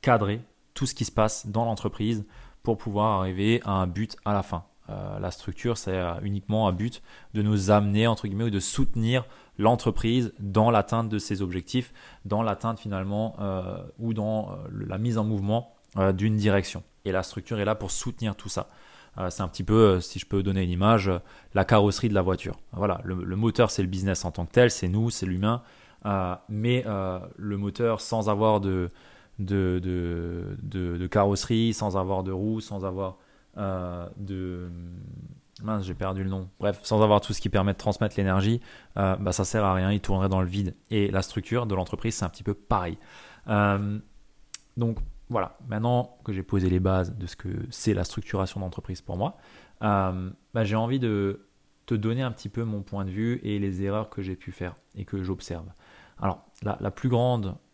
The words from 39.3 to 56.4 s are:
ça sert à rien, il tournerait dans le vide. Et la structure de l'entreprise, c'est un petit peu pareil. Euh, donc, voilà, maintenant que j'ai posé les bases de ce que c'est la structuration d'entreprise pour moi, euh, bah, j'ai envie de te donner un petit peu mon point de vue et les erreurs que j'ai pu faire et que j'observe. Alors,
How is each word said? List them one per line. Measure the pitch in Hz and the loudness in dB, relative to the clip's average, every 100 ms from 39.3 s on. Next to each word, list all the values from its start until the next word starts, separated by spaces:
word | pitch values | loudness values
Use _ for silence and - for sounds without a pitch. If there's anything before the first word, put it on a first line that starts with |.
ça | 90 | 0
sert | 92 113 101 | 0 2 4
à | |
rien, | 95 92 | 4 4
il | 101 | 2
tournerait | - 95 95 | 2 2 4
dans | 95 | 2
le | 90 | 2
vide. | 98 95 - _ | 0 -2 -4 _
Et | 110 101 | 2 2
la | 98 | 2
structure | 95 - - 120 117 | -2 -6 -2 -2 0
de | 95 | -2
l'entreprise, | 90 - 113 - | -2 -4 -4 -2
c'est | |
un | 92 | -4
petit | - | -4
peu | - | -6
pareil. | 101 - 104 87 80 - - - - - | -6 0 0 0 -6 -12 -20 -20 -18 0
Euh, | 104 101 98 104 104 - - - _ - - _ - | 2 4 2 0 -6 -8 -20 -20 _ -18 -18 _ -2
donc, | 117 110 - - - | -2 0 -6 -8 -4
voilà, | 120 92 - 127 | -2 -2 -8 -8
maintenant | 110 117 123 120 - | -2 2 2 0 -8
que | - | -6
j'ai | 95 | -6
posé | 92 101 92 | 0 2 4
les | 90 | 4
bases | 95 95 90 104 | 4 2 0 -4
de | 90 | -10
ce | - | -10
que | 95 92 - | -8 -8 -8
c'est | - - | -4 0
la | 98 92 | 0 0
structuration | - - 101 95 - | -6 -4 -2 -2 -4
d'entreprise | 92 - - 92 | -8 -8 -10 -12
pour | - 90 | -8 -4
moi, | 123 - - - - - | -4 -4 -20 -20 -20 -4
euh, | 110 101 95 92 92 - _ | 0 2 2 -2 -6 -10 _
bah, | 117 | -2
j'ai | 107 110 | 0 0
envie | 117 131 | 0 0
de | 120 104 98 98 _ _ _ _ - | 0 2 0 -2 _ _ _ _ -4
te | |
donner | 113 107 117 | 0 0 0
un | 127 | -2
petit | 110 104 | -6 -8
peu | 107 | -6
mon | 117 107 | -4 -4
point | 98 101 | -6 -6
de | 95 | -4
vue | 95 113 123 | -2 -2 -2
et | - 104 | -2 -2
les | 98 92 | -2 -2
erreurs | 98 104 110 | -2 -2 -4
que | - | -6
j'ai | 95 90 | -8 -8
pu | - | -10
faire | - 90 87 _ - | -8 -10 -10 _ -14
et | |
que | 92 98 | -8 -4
j'observe. | 92 90 - 87 85 - - - - - | -4 -4 -6 -10 -10 -18 -20 -20 -20 -6
Alors, | 98 90 | -4 -4